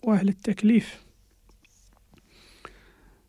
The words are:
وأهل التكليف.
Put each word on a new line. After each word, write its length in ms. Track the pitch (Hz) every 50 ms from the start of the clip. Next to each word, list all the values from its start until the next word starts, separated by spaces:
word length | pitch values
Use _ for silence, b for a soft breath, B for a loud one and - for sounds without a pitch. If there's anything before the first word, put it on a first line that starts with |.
وأهل 260 | - 226 214 185 196 196
التكليف. 760 | 190 - - 220 190 - 208 214 240 208 - - - - - _ _ _ _ _ _ _ _ _ _ _ _ _ _ _ _ _ _ _ _ _ _ b b b b b b b b b b b b b b b b b b b b b b